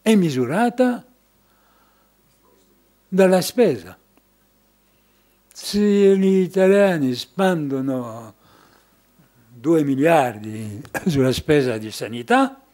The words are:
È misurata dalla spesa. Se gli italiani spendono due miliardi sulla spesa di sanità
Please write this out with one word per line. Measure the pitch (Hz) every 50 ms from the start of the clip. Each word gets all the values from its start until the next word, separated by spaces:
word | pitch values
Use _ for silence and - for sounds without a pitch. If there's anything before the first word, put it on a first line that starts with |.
È | _ 220 226
misurata | 202 175 160 135 127 123 117 156 202 240 240 240 240 254 247 240 - - _ _ _ _ _ _ _ _ _ _ _ _ _ _ _ _ _ _ _ _ _ _ _ _ _ _ _ _ _ _ _ _ _ _ _ _ _ _ _ _ _ 190
dalla | 185 190 185 185 185
spesa. | 165 - - 247 240 185 135 104 82 90 98 _ _ _ _ _ _ _ _ _ _ _ _ _ _ _ _ _ _ _ _ _ _ _ _ _ _ _ _ _ _ _ _
Se | - - - - 208
gli | 208 208 202 202 202 196 196 190 190 190 190 190
italiani | 185 165 - 196 190 190 196 202 202 196 180 156 139 127 123
spendono | 117 - _ _ 190 196 190 180 160 147 139 135 135 131 135 131 127 120 117 110 117 117 110 98 _ _ _ _ _ _ _ _ _ _ _ _ _ _ _ _ _ _ _ _ _ _
due | _ 123 120 113 151 170 160 147
miliardi | 143 135 131 143 165 170 156 131 123 107 107 107 110 107 110 110 107 101 104 147 - - - -
sulla | 196 151 139 131 131
spesa | 120 - - - 151 147 131 127 113
di | 110 107 107
sanità | 101 - 131 107 113 120 120 - 233 262 269 262 262 - _ _